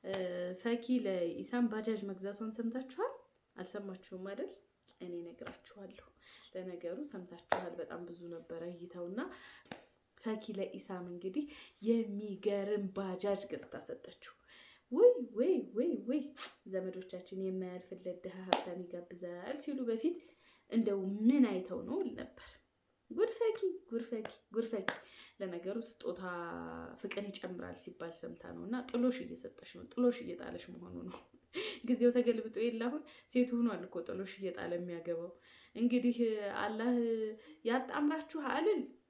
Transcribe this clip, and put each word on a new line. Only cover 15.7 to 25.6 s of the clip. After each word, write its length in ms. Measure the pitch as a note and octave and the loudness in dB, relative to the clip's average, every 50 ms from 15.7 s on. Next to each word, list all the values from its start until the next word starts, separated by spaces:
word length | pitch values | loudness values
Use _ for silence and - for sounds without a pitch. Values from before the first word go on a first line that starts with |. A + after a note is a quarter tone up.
ውይ፣ 200 | G3 G#3 C#4 F4 D4 G3+ G3+ | 0 2 2 2 2 0 0
ውይ! 180 | A3+ C#4 D4+ C4 D4 - - - - - - _ | 0 0 0 0 -4 -6 -8 -8 -8 -8 -14 _
ዘመዶቻችን 720 | F#3+ F#3+ F#3 F#3 F#3 F3+ F#3 F#3 - - F3+ F3+ - G3 F#3+ | -4 -4 -2 -2 -2 -6 -6 -10 -10 -10 -12 -10 -8 -6 -4
«የማያልፍለት 760 | F#3+ F#3+ F#3 F#3+ F#3 F3+ F3+ F3+ - - F#3+ F3+ - F#3 F3+ F3+ | -2 -2 -2 -2 -4 -4 -6 -10 -10 -10 -14 -8 -6 -6 -6 -6
ድሃ 180 | - F#3 F#3 F#3+ F#3 | -8 -10 -10 -10 2
ሀብታም 360 | F#3 F#3 - - F#3 F3 F#3 | 4 4 4 4 -4 -6 -6
ይጋብዛል» 800 | F3+ E3+ F3+ F3 F3 - F3+ F3 F3+ F3 F3 F3 F#3 A3+ C#4 D4 | -6 -6 -8 -8 -8 -10 -12 -8 -8 -8 -6 -6 -4 -4 -6 -4
ሲሉ 200 | - D4+ C#4 C4 B3+ | -4 -4 -2 0 0
በፊት 340 | A3+ A3+ A3+ A3+ E4 F4 - - - - _ _ - - _ _ _ | 0 0 2 0 0 -2 -2 -10 -18 -20 _ _ -20 -20 _ _ _
እንደው 320 | - A#3 A3 G#3 G3 G3 F#3 F#3+ G3 G#3 | 2 4 4 4 2 2 0 0 0 6
ምን 240 | A3 A#3 C#4 C#4+ B3 | 8 8 10 10 8
አይተው 360 | G#3+ G3 F#3 F#3 F#3 F3+ - - | 6 6 -2 -2 -4 -6 -6 -4
ነው 140 | - C4 F#4+ | -2 -2 0
ል 120 | F#4+ B3 - | 0 -2 -2
ነበር። 340 | - - - - - - - - - _ _ _ _ _ _ _ _ _ _ | -6 -10 -10 -12 -18 -20 -20 -20 -20 _ _ _ _ _ _ _ _ _ _
ጉድ 200 | A#3 C4+ G#4+ A#4 | 4 4 4 4
ፈኪ፣ 260 | A4+ - A#4 A4 G#4+ - G4 F#4 F4+ - - | 4 4 4 4 4 4 0 0 0 -2 -8
ጉድ 180 | - A#3 A3+ A3+ | -4 -2 -2 -2
ፈኪ፣ 260 | - B3 A3 G#3+ - - - _ _ | 0 -4 -4 -4 -6 -10 -12 _ _
ጉድ 180 | - A3 A3+ | 0 0 0
ፈኪ። 200 | - - G3+ F#3+ - - - - - - - - - _ | 2 0 0 0 -2 -4 -4 -10 -18 -20 -20 -20 -20 _
ለነገሩ 420 | _ G3 F#3 F3 E3+ | _ -6 -4 -4 -4